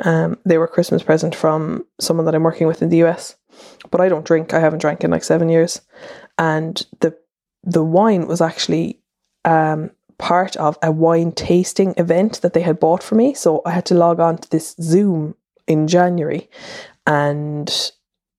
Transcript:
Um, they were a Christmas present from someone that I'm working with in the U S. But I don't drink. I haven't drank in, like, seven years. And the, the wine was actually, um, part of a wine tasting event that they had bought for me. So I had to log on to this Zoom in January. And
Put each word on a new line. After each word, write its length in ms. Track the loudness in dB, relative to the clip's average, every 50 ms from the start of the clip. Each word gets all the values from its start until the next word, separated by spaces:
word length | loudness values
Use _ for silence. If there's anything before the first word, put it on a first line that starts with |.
| -2
Um, 340 | 0 0 2 0 -2 -4 -2 0
they 120 | 2 2 2
were 80 | 2
a 20 | 0
Christmas 340 | 0 -2 0 0 0 -2 0
present 320 | 2 0 2 0 -2 -4
from 500 | -2 0 0 0 0 -2 -4 -6 -8 -10 _ _ -6
someone 260 | -4 -2 0 0 0
that 80 | 0 0
I'm 100 | 2 2
working 240 | 0 0 0 0 -2
with 140 | 0 -2 -2
in 80 | 0
the 80 | 2 4
U 100 | 4 2
S. 280 | 0 -2 -8 -18 -20 _ _ _ _ -20 -20 -20 -20 -20 -10 -4
But 100 | 0 0
I 80 | 2 2
don't 160 | 0 0 0
drink. 300 | 0 0 0 0 0 0
I 60 | 2
haven't 200 | 2 2 0 0
drank 220 | -2 -2 -2 -2 -2
in, 80 | 0
like, 140 | 0 -2 -2
seven 240 | -2 -2 0 2 2
years. 320 | 2 2 2 0 -2 -8 _ _ _ -20 -20 -20 -20 -20 -20 -12 _ -2
And 480 | -2 0 0 -2 -4 -6 -8 -10 -12 _ -6 -2
the, 160 | -2 -2 -2 -4 _ _ _ _ _ _ _ _ -6
the 180 | -2 0 0 0
wine 460 | 2 2 2 4 4 2 0 0 -2
was 120 | -2 0
actually, 600 | 0 -2 -2 -4 -4 -2 -2 -2 -2 -4 -8 _ _ _ _ _ _ _ _ _ 0
um, 460 | 2 2 2 2 2 0 -4 -6 -8 -12 _ _ _ _ -8
part 360 | -4 0 0 0 0 -2 -4
of 220 | -4 -2 -2 -2 -2
a 120 | -2 -2 0
wine 400 | 2 2 2 2 2 0 -2 -4
tasting 600 | -4 -2 0 2 2 0 0 -2 -2 -2 0 0
event 440 | -2 0 0 2 2 0 0 -2 -2 -2
that 100 | 0 0
they 100 | 0 0
had 160 | 0 0 0
bought 240 | 2 0 0 0 -2
for 140 | 0 0
me. 180 | 2 2 2 0
So 280 | 0 0 0 0 0 -2
I 60 | -2 -4
had 140 | -2 0
to 80 | 2 2
log 260 | 4 4 4 2 2
on 180 | 2 0 0 -2
to 120 | -4 -4
this 260 | -4 -4 -4 -6 -12 -8
Zoom 540 | -2 2 2 2 4 2 0 -2 -4 -6 -10 _ _ _ _ _ _
in 220 | 0 0 0 2 2
January. 600 | 2 2 2 2 0 -2 -2 -4 -4 -6 -8 _ -18 -20 -20 -18 -18 -18 -20 -20 _ _ -2
And 640 | 0 2 2 2 0 -2 -2 -4 -6 -6 -6 -6 -6 -6 -6 -6 -8 -10 _ _ _ _ _ _ _ _